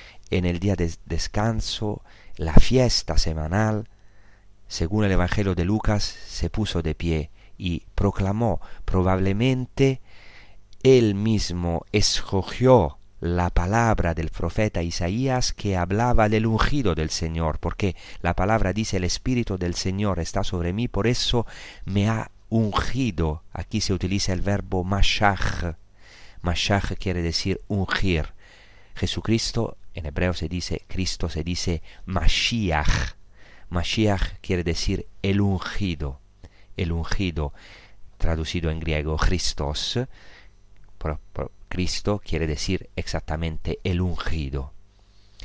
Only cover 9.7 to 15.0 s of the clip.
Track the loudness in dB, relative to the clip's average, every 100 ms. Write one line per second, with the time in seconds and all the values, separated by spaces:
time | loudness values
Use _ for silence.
9.7 | 2 2 0 -8 -20 -20 -20 -20 -20 -20
10.7 | 2 6 8 6 2 2 2 0 -2 -2
11.7 | -2 0 2 2 0 0 -2 -2 2 6
12.7 | 6 4 -2 -18 -8 -4 0 2 2 2
13.7 | 2 2 2 0 -2 -4 -4 -4 0 0
14.7 | 0 -2 -2